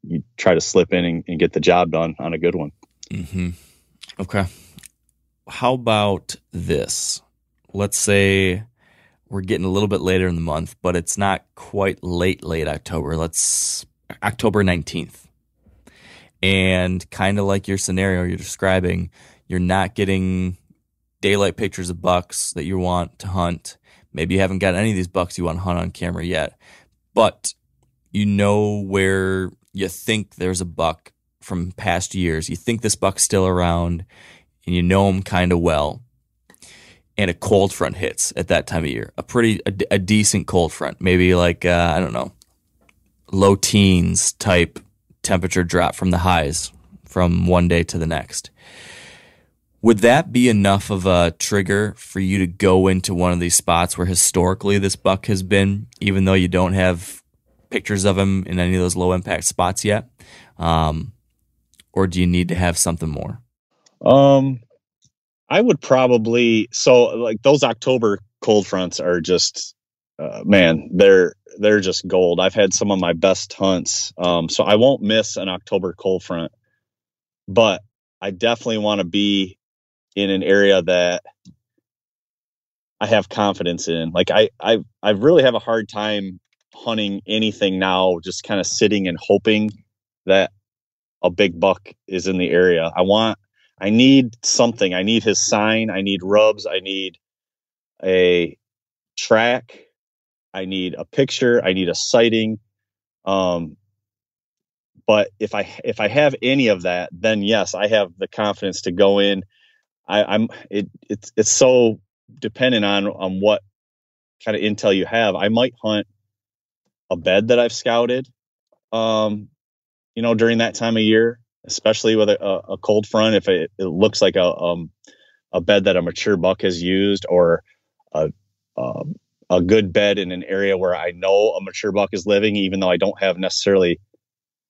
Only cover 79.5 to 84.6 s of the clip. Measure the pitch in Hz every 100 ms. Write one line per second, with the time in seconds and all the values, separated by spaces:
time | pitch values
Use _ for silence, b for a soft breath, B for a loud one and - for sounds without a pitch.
79.5 | - _ _ _ _ _ 101 101 95 -
80.5 | 101 101 95 85 90 87 87 - _ -
81.5 | _ _ _ _ _ _ _ _ _ _
82.5 | _ _ _ _ _ 107 110 92 - 104
83.5 | 90 87 85 - 82 82 85 - - -
84.5 | -